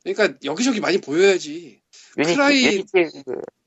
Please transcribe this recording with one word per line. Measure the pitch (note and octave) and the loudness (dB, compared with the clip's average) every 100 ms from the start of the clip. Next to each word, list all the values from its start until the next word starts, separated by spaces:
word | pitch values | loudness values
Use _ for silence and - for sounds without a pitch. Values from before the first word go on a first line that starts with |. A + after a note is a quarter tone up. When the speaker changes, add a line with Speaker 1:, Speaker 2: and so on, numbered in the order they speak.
Speaker 1:
그러니까 | - F#3+ G3 C3+ | -6 0 0 0
여기저기 | C#3 D#3 B3 G#3+ | -6 -2 -2 0
많이 | D3 F#3 | 0 -2
보여야지. | - D#3 G3 F#3 G3 E3+ D#3+ G#2 _ - - - | 0 2 4 2 -2 -12 -14 -20 _ -20 -12 -4
Speaker 2:
유니티, | D3+ C4+ | 0 2
Speaker 1:
크라이, | C#4 C#4 B3 | 2 4 2
Speaker 2:
유니티 | G3 F#3+ F#3+ D#3+ C#3+ C#3 | 0 0 0 0 -4 -12
그 | A#2+ - - | -12 -12 -18